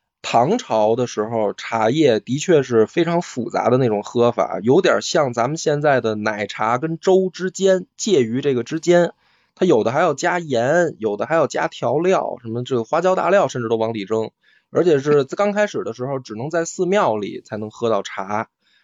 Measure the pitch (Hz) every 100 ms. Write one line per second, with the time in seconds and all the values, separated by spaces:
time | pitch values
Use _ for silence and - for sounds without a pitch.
0 | _ _ - 120 139 240 - 110 107 117
1 | 120 - 107 117 101 - - 113 110 156
2 | 143 107 - 143 185 156 127 113 107 170
3 | 165 170 - 131 113 92 107 127 123 104
4 | - 120 120 110 - 92 110 156 170 107
5 | - 170 135 120 123 160 156 147 147 127
6 | 113 107 107 104 104 - 110 123 156 165
7 | 190 190 190 - 185 185 190 185 185 -
8 | 220 165 113 127 143 123 113 160 170 175
9 | 170 - _ _ _ - 180 120 107 139
10 | 175 139 170 175 160 120 123 175 165 85
11 | 107 101 117 165 135 156 156 - 120 147
12 | 180 170 - - 113 117 123 123 113 160
13 | 185 185 170 196 139 135 113 113 110 113
14 | 98 110 107 _ _ _ _ 139 175 143
15 | 143 147 131 - 104 202 147 120 98 117
16 | 127 135 127 107 143 165 165 - 175 202
17 | 151 107 98 127 - 107 107 - 117 101
18 | - - 98 104 113 _ _ _